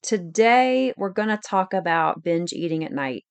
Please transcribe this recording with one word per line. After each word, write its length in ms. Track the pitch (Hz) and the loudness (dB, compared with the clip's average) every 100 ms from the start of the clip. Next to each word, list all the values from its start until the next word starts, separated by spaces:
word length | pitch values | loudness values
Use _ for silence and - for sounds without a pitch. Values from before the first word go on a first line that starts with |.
Today, 920 | - 214 170 165 226 247 254 254 262 - | -4 -4 -4 2 4 6 4 2 0 -2
we're 140 | 196 | -4
gonna 280 | 190 214 214 | -2 -2 -4
talk 300 | - 196 190 | -2 -2 0
about 480 | 190 170 165 160 - | -2 0 2 2 -2
binge 320 | 170 170 175 | -2 -2 -2
eating 300 | - 170 160 | -6 -4 -4
at 80 | 160 | -4
night. 340 | 143 135 120 _ | -6 -6 -8 _